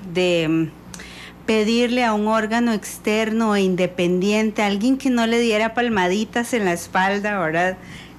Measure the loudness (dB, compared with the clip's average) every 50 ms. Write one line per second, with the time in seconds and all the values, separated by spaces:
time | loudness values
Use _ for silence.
0 | -4 -4 -2 0 2 2 2 2 2 2 2 0 0 -2 -4 -10 -18 -18 -18 -18
1 | -16 -18 -18 -18 -18 -18 -20 -10 -4 0 0 2 2 2 2 2 2 2 2 2
2 | 2 2 2 0 0 2 2 0 0 0 0 0 0 0 0 -2 -4 -8 -12 -6
3 | -2 -2 0 0 0 0 0 0 2 2 2 2 2 2 2 2 0 -2 0 0
4 | 0 2 2 2 2 2 2 2 0 0 0 0 0 0 0 0 2 0 0 2
5 | 0 0 0 2 2 2 2 2 2 2 2 2 0 0 0 0 0 0 2 2
6 | 2 2 2 0 -2 -2 -2 -4 -2 0 -2 0 0 0 0 -2 -4 -4 -2 0
7 | 0 2 0 0 -2 -2 -2 -2 -2 -2 0 0 0 0 -2 -4 -10 -16 -18 -18
8 | -18 -20 -8